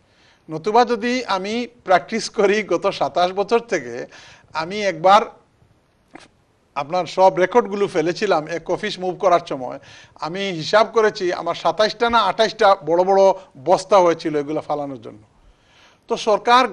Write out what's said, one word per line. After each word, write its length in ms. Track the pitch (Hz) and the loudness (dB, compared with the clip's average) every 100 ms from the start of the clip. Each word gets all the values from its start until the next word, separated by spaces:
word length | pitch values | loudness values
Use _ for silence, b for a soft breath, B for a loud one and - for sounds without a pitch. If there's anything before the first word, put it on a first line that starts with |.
| b b b b - | b b b b -14
নতুবা 280 | 156 180 220 240 | -8 0 2 2
যদি 200 | 233 240 254 - 190 | 0 -2 -4 -4 -4
আমি 180 | 196 226 233 _ - | -4 -6 -8 _ 0
practice 400 | 175 175 220 - - | 0 0 -6 -4 0
করি 200 | 202 208 196 | 2 2 0
গত 120 | 170 190 - | -2 -2 -2
সাতাশ 300 | 143 175 180 190 | -2 0 -2 -2
বছর 200 | 196 226 - | -2 -2 -2
থেকে, 240 | 175 120 120 143 B B B _ 156 | -6 -6 -12 -14 B B B _ -8
আমি 160 | 160 208 202 | -8 -4 -4
একবার 300 | 160 180 202 233 - _ _ _ _ _ _ _ - - _ _ _ _ - | 2 4 6 4 -8 _ _ _ _ _ _ _ -20 -20 _ _ _ _ -10
আপনার 220 | 139 180 156 - | -4 -4 -2 4
সব 160 | 190 185 | 4 4
রেকর্ডগুলো 420 | 180 240 202 202 196 180 | 2 2 0 -2 -2 -2
ফেলেছিলাম 480 | 160 165 208 170 151 165 | -2 -2 0 -2 -2 -8
এক 80 | - 165 | -6 -6
অফিস 180 | 208 180 | -6 -8
মুভ 100 | 185 165 | -8 -2
করার 200 | 190 170 165 | 2 2 0
সময়। 280 | 147 127 139 B B B - 156 | -10 -10 -14 B B B -12 -10
আমি 180 | 185 196 165 | -6 -6 -8
হিসাব 240 | 151 208 226 226 | 0 2 2 2
করেছি 300 | 214 202 180 175 | 0 0 -4 -4
আমার 160 | 170 165 | -6 -4
সাতাশটা 440 | 175 165 214 214 233 | -2 0 -2 -2 0
না 60 | 233 196 | 2 2
আঠাশটা 380 | - 220 - 208 196 151 | 0 -2 2 2 2 2
বড় 120 | 170 185 | 0 4
বড় 120 | 196 196 185 B - 131 | 4 4 2 B -8 0
বস্তা 280 | 180 - 202 175 | 0 4 4 4
হয়েছিল 280 | 165 165 151 | 2 -2 -4
এগুলো 180 | 143 156 - | -4 -6 -6
ফালানোর 340 | 147 143 131 117 | -6 -6 -12 -16
জন্য। 160 | 107 _ _ b b b b b b - | -20 _ _ b b b b b b -8
তো 60 | 220 226 | -4 0
সরকার, 340 | 202 220 247 240 | 0 4 4 4